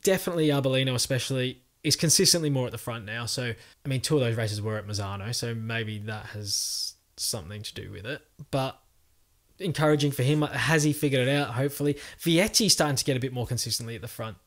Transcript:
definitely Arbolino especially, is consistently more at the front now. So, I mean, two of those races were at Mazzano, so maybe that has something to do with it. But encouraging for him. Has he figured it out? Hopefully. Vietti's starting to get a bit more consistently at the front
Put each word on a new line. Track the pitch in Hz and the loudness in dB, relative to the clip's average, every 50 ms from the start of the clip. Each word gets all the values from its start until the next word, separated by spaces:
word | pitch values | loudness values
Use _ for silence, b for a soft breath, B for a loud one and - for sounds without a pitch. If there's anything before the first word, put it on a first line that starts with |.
definitely | - 190 190 180 - - 175 170 156 151 | 0 2 2 2 2 0 0 2 4 4
Arbolino | 143 139 131 131 131 131 131 131 127 | 4 4 2 2 2 2 2 2 0
especially, | 123 - - 135 127 - - 135 131 127 131 123 - _ _ _ _ - | 0 0 0 0 -2 -2 -2 -2 -2 -2 -2 -4 -8 _ _ _ _ -2
is | 156 143 - | 0 0 2
consistently | - 165 - - 190 - - 175 160 151 | 4 4 4 6 6 6 4 4 2 2
more | 143 131 127 117 | 0 0 0 -2
at | |
the | - - | -4 -8
front | - - 117 117 110 | -8 -8 -8 -8 -6
now. | 101 110 117 120 | -6 -6 -6 -4
So, | 113 - - 123 120 110 - B B B B - | -4 -4 -4 -4 -4 -6 -8 B B B B -6
I | 143 | -4
mean, | 135 131 | -2 -2
two | 120 - 160 | 0 2 2
of | 147 | 4
those | 127 117 113 113 | 4 4 2 2
races | 113 110 104 104 | 0 0 -2 -2
were | 104 110 107 107 | -2 -4 -4 -4
at | 101 101 | -6 -6
Mazzano, | 107 101 101 98 98 101 98 110 120 | -6 -6 -4 -4 -6 -6 -6 -4 -4
so | - - 117 117 | -4 -4 -4 -4
maybe | 113 110 110 113 113 113 107 107 107 | -4 -6 -4 -4 -4 -4 -4 -6 -8
that | 104 107 107 107 - - | -8 -8 -10 -10 -10 -12
has | - 107 104 101 - - - - - - - - - _ _ _ _ - | -12 -10 -6 -4 -4 -2 -2 -4 -4 -4 -6 -6 -8 _ _ _ _ -6
something | - - - - 82 80 104 107 98 | -4 -4 -4 -4 -6 -10 -10 -10 -10
to | - - | -10 -10
do | - 104 95 | -12 -12 -12
with | 101 95 95 | -12 -12 -10
it. | 110 143 - - _ _ - 143 - | -10 -10 -10 -12 _ _ -20 -10 -4
But | - 139 131 135 - - _ _ _ _ _ _ _ _ _ _ _ _ _ _ _ - | -2 -2 -2 -2 -6 -10 _ _ _ _ _ _ _ _ _ _ _ _ _ _ _ -8
encouraging | 185 196 139 - 156 151 151 143 139 147 | -4 -4 0 2 4 4 4 4 4 2
for | 139 - 127 | 2 2 2
him. | 131 151 151 151 | 4 4 4 2
Has | 143 - 139 117 127 160 160 147 | 0 0 0 2 4 4 4 4
he | 151 143 | 4 2
figured | 147 - 147 135 135 123 127 | 2 2 2 2 2 2 4
it | |
out? | 139 147 147 127 117 | 2 2 0 0 0
Hopefully. | 117 135 143 139 - 143 147 143 143 B B B B | 0 0 0 0 0 0 0 0 -2 B B B B
Vietti's | - 170 165 160 190 214 - - 226 190 - | 0 2 4 4 4 4 4 4 4 4 4
starting | - 165 151 143 | 4 4 2 2
to | 123 - | 0 0
get | - 135 127 | 0 0 0
a | |
bit | 123 135 123 | 0 -2 -2
more | 123 120 - | -4 -4 -2
consistently | 127 117 - 120 110 - 117 113 117 | -2 -4 -4 -2 -4 -6 -6 -8 -10
at | 110 | -10
the | - - | -12 -12
front | - - 113 113 107 - _ | -10 -8 -8 -10 -10 -12 _